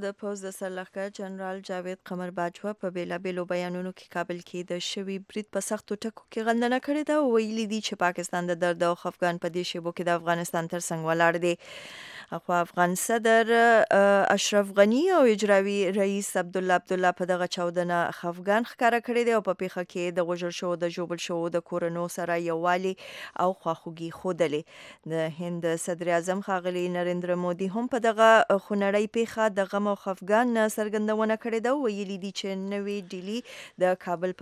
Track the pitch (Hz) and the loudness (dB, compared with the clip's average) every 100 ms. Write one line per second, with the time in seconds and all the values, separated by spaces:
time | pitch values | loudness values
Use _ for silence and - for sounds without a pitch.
0 | 196 202 208 202 190 - 190 185 190 196 | -6 -6 -8 -8 -10 -8 -8 -8 -10 -8
1 | 196 202 190 190 190 190 190 185 180 185 | -10 -8 -10 -8 -8 -8 -8 -8 -8 -10
2 | - 180 180 180 175 - 202 214 190 180 | -8 -8 -6 -4 -4 -4 -8 -6 -6 -6
3 | 175 175 185 180 180 180 180 180 185 - | -6 -4 -4 -6 -4 -4 -4 -4 -6 -10
4 | - 180 175 175 - 180 180 175 - - | -10 -6 -6 -6 -8 -10 -6 -6 -6 -6
5 | 196 196 196 214 208 196 - 214 - 202 | -6 -8 -8 -10 -6 -6 -4 -6 -6 -8
6 | 226 - _ 226 220 233 240 254 277 294 | -6 -10 _ -4 0 2 2 0 0 -2
7 | 294 302 277 226 214 220 214 220 - 202 | 2 2 4 4 2 -2 -2 -4 -4 0
8 | 180 180 175 180 175 170 175 170 170 175 | 0 0 -4 -4 -2 0 0 2 2 0
9 | 180 - 175 170 175 175 175 175 165 170 | -4 -2 -2 0 -4 -4 -4 -6 -6 -4
10 | 175 170 165 170 175 170 165 175 - 165 | 0 0 2 0 0 -4 -4 -6 -4 -4
11 | 160 165 170 170 175 170 - - - - | 0 4 4 4 0 0 -6 -18 -16 -18
12 | - - - 170 - 175 170 - 175 185 | -16 -18 -12 -10 -2 0 0 2 2 2
13 | - 233 226 226 220 233 233 220 - 196 | 0 2 4 4 6 6 8 6 6 6
14 | 202 202 - 196 - 202 202 196 208 247 | 6 6 4 2 2 2 2 6 6 6
15 | 359 359 254 208 208 196 196 202 185 202 | 4 6 6 4 4 4 4 2 2 2
16 | 196 196 202 190 175 185 185 180 - 185 | 0 0 -2 -4 -2 -2 2 2 2 2
17 | 180 180 180 180 180 - 175 175 175 175 | 2 0 -2 0 -2 -2 -2 -2 0 0
18 | 170 - 175 180 180 214 240 - 233 233 | 0 -2 -8 -6 0 0 0 0 2 2
19 | 226 240 240 226 202 175 185 185 180 185 | 0 0 2 2 0 -2 -4 -6 -6 -4
20 | 175 175 170 175 175 175 180 170 175 175 | -2 0 -2 -2 -4 -4 -4 -2 -2 -4
21 | 170 170 - 170 170 170 - 175 170 170 | -6 -6 -4 -4 -2 -2 -4 -4 -2 -4
22 | 175 - 170 170 170 165 175 180 185 190 | -6 -6 -2 -2 0 0 2 2 0 -4
23 | - - - - 180 190 165 165 170 160 | -12 -16 -12 -2 0 0 -4 -6 -8 -10
24 | 165 - 185 170 160 147 - - - - | -10 -6 -4 0 0 0 -6 -16 -20 -16
25 | 156 160 160 156 175 175 165 165 - 170 | -6 -2 -2 -4 -8 -4 -2 -2 -4 -4
26 | 175 170 175 190 202 185 180 180 180 175 | 0 0 0 -4 -2 -2 -2 -2 -2 -2
27 | 175 180 175 180 175 175 190 208 247 240 | -2 -2 -2 -2 -2 -2 -4 -4 -2 0
28 | 233 214 226 226 - 196 - 202 196 202 | 0 6 8 8 6 2 0 0 2 2
29 | 214 233 226 226 220 196 190 202 208 202 | 0 -2 -2 0 0 0 -2 -2 -2 -2
30 | - 190 185 214 247 226 220 220 214 214 | -4 -8 2 2 4 2 2 0 -2 0
31 | 214 214 220 220 240 220 226 285 247 202 | 0 2 2 0 -2 -2 0 0 0 -2
32 | 190 196 196 - 196 190 196 202 202 208 | -6 -6 -8 -6 -6 -6 -4 -4 -4 -6
33 | 180 185 185 226 - - - - 180 185 | -8 -10 -6 -6 -8 -16 -18 0 0 0
34 | - 170 185 180 | -2 -4 -4 -4